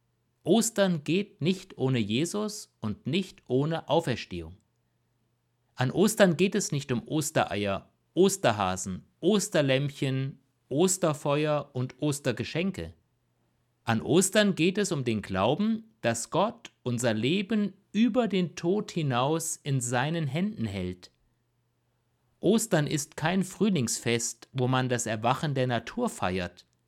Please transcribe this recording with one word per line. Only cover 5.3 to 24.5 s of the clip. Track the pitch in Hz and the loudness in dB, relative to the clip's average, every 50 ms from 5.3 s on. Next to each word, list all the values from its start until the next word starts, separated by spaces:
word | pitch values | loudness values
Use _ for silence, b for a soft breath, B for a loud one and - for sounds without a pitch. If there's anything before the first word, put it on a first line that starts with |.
| _ _ _ _ _ _ _ _ _ | _ _ _ _ _ _ _ _ _
An | - 127 131 | -4 -2 -2
Ostern | - 160 202 208 214 - 202 180 156 | 2 2 2 2 4 4 4 4 4
geht | 143 185 202 - | 4 2 0 0
es | 202 185 - | -2 -2 -2
nicht | 151 143 - - 123 | -4 -4 -4 -2 -4
um | 110 - | -4 -4
Ostereier, | - 143 156 147 - - 123 107 - 98 104 101 101 98 - - _ _ _ _ _ - | -4 -4 -2 -2 0 0 0 0 0 -2 -2 -2 -2 -2 -4 -6 _ _ _ _ _ 2
Osterhasen, | 165 190 196 190 - - 120 107 104 98 92 92 92 - 95 90 - - _ _ - | 4 4 4 4 2 0 0 2 2 0 -2 -2 -4 -6 -8 -8 -10 -12 _ _ -2
Osterlämpchen, | 160 180 220 196 - - - 156 143 135 131 135 147 139 143 - 143 135 135 131 135 135 - - _ _ _ _ _ - | 0 2 2 2 2 0 0 2 2 2 2 2 0 -2 -4 -4 -2 -2 -2 -2 -4 -6 -8 -14 _ _ _ _ _ -4
Osterfeuer | 127 147 185 185 180 - 180 160 143 143 - 147 143 151 151 151 147 143 - - - | 0 2 2 2 2 2 0 0 0 0 -2 0 0 2 2 2 0 0 -2 -4 -4
und | 127 127 123 - - | -4 -4 -4 -4 -2
Ostergeschenke. | 151 151 143 - - 131 113 - 110 - - 160 185 196 - - 82 82 - _ _ _ _ _ _ _ _ _ _ _ _ _ _ _ _ _ - | -2 -2 -2 0 -2 -2 -2 -2 -4 -4 -4 -4 -2 -2 -4 -6 -8 -10 -12 _ _ _ _ _ _ _ _ _ _ _ _ _ _ _ _ _ -2
An | - 113 110 | 0 0 0
Ostern | - 110 143 185 240 - - 214 208 196 - | 2 2 4 4 4 4 2 2 2 2 2
geht | - 160 190 180 | 2 0 0 2
es | 208 202 - | 0 -2 -2
um | 175 143 123 | -2 -2 -2
den | 120 110 104 - | -2 -2 -2 -4
Glauben, | - 95 92 98 120 151 180 208 226 226 214 - _ _ _ | -2 0 2 2 2 2 2 0 0 -2 -4 -6 _ _ _
dass | - 117 117 - - - | -2 -2 -2 -2 -4 -2
Gott | - 160 196 233 - - - - _ _ - | 0 0 0 0 -2 -8 -18 -20 _ _ -6
unser | 123 120 113 127 117 107 | -4 -2 0 0 0 0
Leben | 107 113 135 180 208 190 - 226 208 208 185 - _ _ _ | 2 2 0 0 0 0 0 0 0 0 -2 -4 _ _ _
über | - 202 233 247 - 254 226 | 0 2 2 4 4 2 2
den | 190 202 185 175 147 - | 2 2 0 0 -2 -4
Tod | - 175 170 196 214 208 - | -4 -2 0 0 0 -2 -4
hinaus | - 175 151 135 123 120 131 147 160 165 160 - - | -4 -2 0 0 2 2 2 2 0 -2 -2 -6 -8
in | - - 147 135 127 | -8 -4 -2 -2 -2
seinen | 120 120 123 123 131 151 170 170 156 | -2 0 0 0 0 0 0 -2 -2
Händen | 131 131 170 190 214 214 - 113 | -2 -2 -2 -2 -2 -4 -4 -4
hält. | 104 98 95 90 92 92 - - - _ _ _ _ _ _ _ _ _ _ _ _ _ _ _ _ _ _ _ _ _ _ _ _ _ _ | -4 -4 -4 -4 -4 -6 -8 -14 -20 _ _ _ _ _ _ _ _ _ _ _ _ _ _ _ _ _ _ _ _ _ _ _ _ _ _
Ostern | - 170 226 220 - - 180 156 147 | 2 4 4 4 2 2 2 2 2
ist | - 156 143 - - - | 2 -2 -4 -4 -6 -8
kein | - 147 165 185 196 180 | -4 -2 0 0 0 -2
Frühlingsfest, | - - - 196 220 185 143 117 107 - - - 117 120 117 - - - - - - | -2 -2 0 0 2 2 0 0 -2 -2 -2 -2 0 0 0 -2 -4 -8 -10 -16 -8